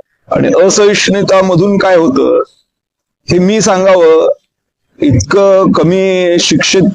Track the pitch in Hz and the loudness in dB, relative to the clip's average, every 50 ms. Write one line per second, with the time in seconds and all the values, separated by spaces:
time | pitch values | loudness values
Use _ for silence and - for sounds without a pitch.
0 | - _ _ _ _ - - - 123 - - 151 180 190 185 214 208 208 208 - | -20 _ _ _ _ -6 -4 -4 -2 -2 0 0 0 2 2 2 0 0 0 0
1 | - - 190 202 190 - 196 190 190 190 180 160 185 202 202 190 196 190 185 170 | -2 -4 -4 -4 -2 0 0 0 0 0 0 0 0 0 0 0 0 0 0 2
2 | 165 170 - 135 135 127 123 123 - - _ _ _ _ _ _ _ _ _ _ | 0 0 0 -2 -2 0 0 -2 -4 -6 _ _ _ _ _ _ _ _ _ _
3 | _ _ _ _ _ - 160 180 180 190 214 220 170 226 190 185 190 196 185 180 | _ _ _ _ _ -4 -2 0 0 0 0 0 0 0 0 0 2 2 2 4
4 | 165 160 160 160 - - - - _ _ _ _ _ _ _ _ _ _ _ - | 4 2 2 2 2 0 -2 -4 _ _ _ _ _ _ _ _ _ _ _ -6
5 | - 294 117 - - - - 202 196 196 190 190 190 - 190 175 160 165 180 190 | -2 0 0 0 -2 -2 0 0 2 2 2 2 2 0 0 0 0 0 0 0
6 | 190 190 185 185 180 175 175 175 - - 156 - - - - 196 175 202 - | 0 -2 -2 -2 -2 0 0 -2 -2 -2 -2 -2 -2 -2 0 0 0 0 -2